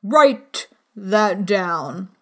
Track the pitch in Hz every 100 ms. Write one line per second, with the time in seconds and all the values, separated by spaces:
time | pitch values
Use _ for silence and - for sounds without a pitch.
0 | 196 294 285 240 - - - _ _ -
1 | 196 208 214 190 190 202 180 170 143 123
2 | 190 _